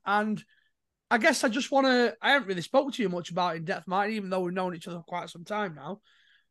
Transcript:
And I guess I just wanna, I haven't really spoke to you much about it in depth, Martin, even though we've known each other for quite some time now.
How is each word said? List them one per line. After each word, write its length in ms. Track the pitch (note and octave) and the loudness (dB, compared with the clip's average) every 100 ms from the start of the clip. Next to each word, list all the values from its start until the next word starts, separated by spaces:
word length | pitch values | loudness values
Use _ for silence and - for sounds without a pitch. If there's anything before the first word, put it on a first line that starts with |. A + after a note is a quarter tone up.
| - | 0
And 380 | G#3 G#3+ G#3+ - _ _ _ _ _ _ | 0 0 -2 -8 _ _ _ _ _ _
I 80 | A#3 | 2
guess 260 | E4 B3+ | 4 4
I 60 | C#4 | 2
just 220 | A#3 - | 0 2
wanna, 420 | C#4 C4+ B3 A#3 - | 2 4 4 2 2
I 120 | A3 | 2
haven't 160 | C#4+ F#3+ | 2 2
really 120 | F#3 | -4
spoke 320 | D#3 C4+ C#4+ | 0 2 2
to 80 | B3 | 0
you 80 | G3 | -2
much 220 | F3 E3 | -2 -4
about 240 | F3 F3+ E3 | -2 0 -2
it 20 | |
in 80 | D#3+ | -4
depth, 220 | F3+ E3+ | -6 -2
Martin, 260 | F#3 G3+ | 0 0
even 160 | A3 F#3+ | -2 -2
though 120 | F#3 | -2
we've 120 | F3+ | -2
known 220 | F#3 F#3 E3+ | -2 -4 -6
each 120 | F3+ | -10
other 120 | E3+ | -12
for 60 | - | -8
quite 260 | F3 E3+ | -8 -8
some 120 | E3+ | -12
time 300 | E3+ G#3 G3+ | -8 -4 -4
now. 280 | D3 C#3+ G3+ _ _ _ _ _ | -8 -12 -12 _ _ _ _ _